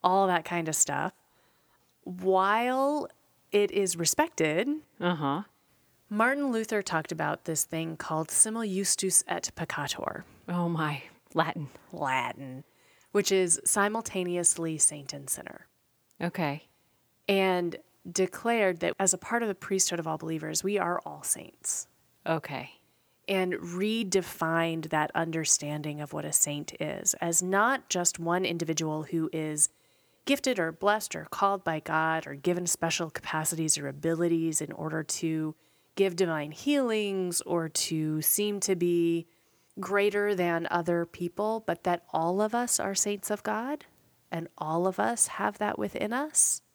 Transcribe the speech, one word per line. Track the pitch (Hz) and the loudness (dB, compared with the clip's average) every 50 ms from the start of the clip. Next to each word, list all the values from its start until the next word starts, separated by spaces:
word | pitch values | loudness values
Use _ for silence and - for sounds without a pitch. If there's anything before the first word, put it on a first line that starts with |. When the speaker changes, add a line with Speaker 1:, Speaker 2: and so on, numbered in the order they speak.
| - | 4
Speaker 1:
all | 180 180 196 196 | 4 6 6 6
that | 190 180 170 160 | 4 4 0 0
kind | - 180 170 165 | -2 -4 -2 -2
of | 160 156 | -2 2
stuff. | - - - 143 139 143 190 - _ _ _ _ _ _ _ _ _ _ _ _ _ _ _ _ _ _ | 2 2 2 2 -2 -2 -2 -4 _ _ _ _ _ _ _ _ _ _ _ _ _ _ _ _ _ _
While | 190 180 180 185 190 185 185 190 196 208 226 240 247 254 262 269 277 294 302 - - - _ _ _ _ _ _ _ | -12 -10 -2 2 4 4 6 6 4 4 2 2 2 2 2 2 2 2 0 -4 -6 -10 _ _ _ _ _ _ _
it | - 208 208 196 | 2 2 2 4
is | - 202 196 180 170 | 2 0 0 0 0
respected, | 170 170 160 - - 311 330 - - 175 151 151 175 226 285 294 311 - _ _ _ | 0 0 2 4 2 2 0 2 0 2 2 4 2 0 0 -2 -4 -6 _ _ _
Speaker 2:
Uh-huh. | 175 180 180 147 147 139 139 170 202 _ _ _ _ _ _ _ _ _ _ _ _ _ | 0 0 0 2 0 0 0 0 -4 _ _ _ _ _ _ _ _ _ _ _ _ _
Speaker 1:
Martin | 208 208 226 247 277 285 285 269 | 0 2 2 2 2 2 0 0
Luther | 233 226 220 - 220 208 | 0 -2 -2 0 -2 -2
talked | 196 - 165 160 156 - | -2 0 -2 -2 -2 -2
about | 170 160 156 151 151 - _ | -4 -2 -2 -2 -2 -4 _
this | - 160 151 - | -4 -2 -2 -2
thing | _ - 160 165 165 160 | _ -2 -4 -4 -4 -6
called | - - - 160 156 160 - | -8 -6 -4 -2 -2 -2 -2
simul | - - - 220 220 233 226 | 2 2 2 2 2 -4 -4
justus | 208 185 190 196 - - - - 190 170 - - | -2 -2 -2 0 0 0 0 0 2 2 2 2
et | - 175 175 - - - | 0 -4 -4 -4 -8 -6
peccator. | - 165 - - - 143 - - - - - - - - - - - _ | -6 -6 -4 -4 -4 -4 -4 -6 -4 -6 -6 -6 -8 -12 -14 -20 -18 _
Speaker 2:
Oh | - 175 175 175 | -4 -2 0 0
my, | 170 170 160 160 151 147 135 - - - _ _ _ - | 0 0 0 0 -2 -2 -6 -10 -16 -20 _ _ _ 0
Latin. | 165 165 160 - 170 147 135 - - - - | 0 2 2 0 -6 -8 -8 -10 -20 -20 -16
Speaker 1:
Latin, | - 165 151 131 131 131 123 117 - - 139 131 131 131 - _ _ _ _ _ _ _ _ _ | -8 -4 -2 0 0 0 0 -2 -6 -8 -10 -12 -12 -12 -14 _ _ _ _ _ _ _ _ _
which | - 208 190 - | 0 0 2 4
is | 196 190 185 170 - - - | 4 4 6 4 2 0 2
simultaneously | - - 214 202 208 214 226 220 - - 190 180 180 175 175 170 - - - 165 165 160 151 | 0 2 4 2 2 2 -2 -6 -4 -4 -2 -2 0 0 2 2 2 2 2 -2 -2 0 2
saint | - - 151 147 139 139 - | 2 2 2 -2 -12 -12 -12
and | 143 139 135 | -12 -6 -6
sinner. | - - - - - - - _ _ _ _ _ _ _ _ _ _ _ | -6 -6 -6 -14 -14 -16 -20 _ _ _ _ _ _ _ _ _ _ _
Speaker 2:
Okay. | 160 175 - - 170 143 143 151 - _ _ _ _ _ _ _ _ _ _ _ _ | -4 -2 0 0 -2 -2 -2 -6 -10 _ _ _ _ _ _ _ _ _ _ _ _
Speaker 1:
And | - 196 196 190 185 180 180 175 170 160 - - _ _ _ _ 175 | 2 2 4 4 4 2 2 0 -2 -6 -8 -16 _ _ _ _ -8
declared | 175 - 185 180 - - - 233 233 226 208 190 180 170 | 0 0 0 0 -2 -4 -2 0 2 4 2 2 2 2
that | 175 170 - - | -2 -2 0 2
as | 196 185 - | 2 2 2
a | 185 | 0
part | - - 226 233 233 | -2 -2 -2 0 0
of | 214 | -2
the | 190 | -4
priesthood | - - - 196 190 180 - 180 170 | -6 -4 -2 0 0 2 0 0 -2
of | 160 | -2
all | 160 156 | -4 -4
believers, | 156 160 160 165 156 156 156 160 - - | -4 -4 -4 -4 -4 -4 -4 -4 -2 -2
we | 190 208 196 | 0 0 0
are | 180 170 175 - - | 0 0 0 -2 -4
all | 156 147 147 | -8 -14 -8
saints. | 143 - - - - - _ _ - - - - - _ _ _ _ _ _ _ _ | -4 -4 -4 -4 -4 -18 _ _ -8 -6 -6 -6 -8 _ _ _ _ _ _ _ _
Speaker 2:
Okay. | - 165 156 - - 143 131 143 - - _ _ _ _ _ _ _ _ _ _ | -2 -2 -2 -2 -6 -10 -10 -10 -12 -18 _ _ _ _ _ _ _ _ _ _
Speaker 1:
And | - 196 190 185 185 175 | -2 0 0 0 0 -2
redefined | - - 170 175 180 196 214 220 226 226 190 185 190 175 - - - 165 160 165 165 165 165 165 165 160 156 | -4 -6 -6 -4 -2 0 0 0 0 -2 0 0 0 0 -2 -4 -4 -2 0 2 2 2 0 -2 -4 -4 0
that | - 151 151 151 - | 0 0 0 2 0
understanding | - 165 165 160 160 156 - - - 151 147 147 151 147 151 147 147 | -2 0 0 -2 -2 2 2 2 2 2 -4 -4 -4 -4 -6 -6 -6
of | 151 147 - | -8 -6 -6
what | 151 147 | -6 -6
a | 156 156 | 0 2
saint | - - 151 147 147 147 - - - | 2 2 2 2 -6 -6 -8 -6 -6
is | 156 151 - - - - - - | -4 -4 -4 -2 -2 -2 -2 0
as | - 170 165 165 180 | -2 2 2 2 2
not | 180 190 196 214 240 269 254 - | 4 4 6 6 6 4 0 -2
just | _ - 180 175 - - | _ -2 0 0 0 0
one | - 165 165 170 180 190 | 0 0 2 2 2 2
individual | - 175 170 170 165 160 160 160 156 151 156 151 | 0 0 -2 -2 -2 0 0 0 -2 -2 -4 -4
who | - - 165 160 156 | -2 -2 -2 0 0
is | - 160 156 156 151 147 - - _ _ _ _ _ _ _ _ _ _ _ | -2 -4 -4 -4 0 0 0 0 _ _ _ _ _ _ _ _ _ _ _
gifted | - 277 277 - 269 247 | 0 0 2 2 0 2
or | 202 165 165 | 2 0 -2
blessed | 165 - - 202 208 214 - - - | -2 2 2 4 4 4 0 -6 -8
or | 165 156 - | -8 -8 -8
called | - - 202 196 196 190 - | -2 2 2 2 2 0 0
by | 170 160 156 | -2 -2 -2
God | - - 160 160 160 160 160 160 156 | -2 0 0 2 2 2 0 0 -2
or | 147 143 | -6 -12
given | 139 - 175 180 180 180 | -2 0 0 0 2 0
special | 165 - - 170 165 - - 170 160 | -2 -2 0 0 -2 0 -2 -4 -4
capacities | _ - - - - 156 156 - 170 160 160 156 - | _ -10 -8 -4 -2 -2 -2 -2 -2 -2 0 0 0
or | 151 143 | 0 -2
abilities | 139 139 143 151 165 165 160 175 170 170 165 165 165 156 - | -6 -8 -4 -2 -2 0 2 2 2 2 2 0 0 -2 -2
in | 156 - | -4 -6
order | - - 160 156 156 160 151 | -8 -6 -6 -4 -4 -4 -4
to | - - - - 160 160 156 156 156 156 _ _ _ _ _ _ _ _ | -4 -6 -4 -2 -2 -2 -2 -2 -4 -6 _ _ _ _ _ _ _ _
give | - 196 196 175 | 2 2 2 4
divine | 170 190 170 160 151 147 151 | 2 2 2 2 -2 -4 -6
healings | 151 - - 277 294 285 262 233 220 214 208 202 196 190 185 180 170 - | -10 -6 -2 0 2 2 2 2 0 0 0 0 0 -2 -2 0 -2 -4
or | - - 175 170 165 156 | -2 0 0 0 0 -2
to | - - - - 165 156 156 156 156 156 | -2 -2 -2 0 0 0 0 0 0 0
seem | 156 - - - 208 208 208 196 | 0 0 2 2 2 0 0 -2
to | - - 190 | 0 0 2
be | 175 175 175 175 170 170 170 170 165 165 _ _ _ _ _ _ _ _ _ _ - | 2 4 4 4 4 4 4 2 0 -2 _ _ _ _ _ _ _ _ _ _ -10
greater | 185 175 196 202 202 208 196 208 202 208 208 | -4 0 2 4 4 4 2 2 0 0 2
than | 180 180 175 170 165 165 - | 2 2 2 2 0 0 0
other | - 175 165 175 170 170 170 | -2 0 0 2 0 0 0
people, | 170 - - 175 170 - - 208 214 226 226 220 | -4 -6 -6 -6 -6 -2 -2 -2 -2 -2 -2 -2
but | - 170 - - | -4 -4 -2 0
that | 180 175 170 _ - - | 0 0 0 _ -4 -2
all | 160 165 170 180 196 | 0 0 2 2 0
of | 214 214 226 | 0 0 0
us | 240 247 240 - - | -2 0 0 0 0
are | - 196 196 | 0 -2 -2
saints | - - 208 208 196 - - | 0 0 0 -2 -4 -2 -4
of | 214 208 - | -4 -4 -2
God | 214 208 214 233 269 302 - - _ _ _ _ _ _ _ _ _ | -4 -2 -2 -2 -4 -6 -8 -10 _ _ _ _ _ _ _ _ _
and | - 165 165 - _ | -6 -6 -6 -8 _
all | - 160 156 160 170 180 | -6 -4 0 2 2 2
of | 190 185 - | 2 2 2
us | 208 226 240 233 - | 0 0 2 0 0
have | - - - 202 214 202 | -2 0 0 0 0 0
that | - 214 208 - | 0 -2 -2 0
within | - 214 196 - - - 208 226 | -2 -4 -4 -2 -2 -2 -2 0
us. | 254 294 311 - - - - - - _ _ | -2 -4 0 2 2 2 2 2 -4 _ _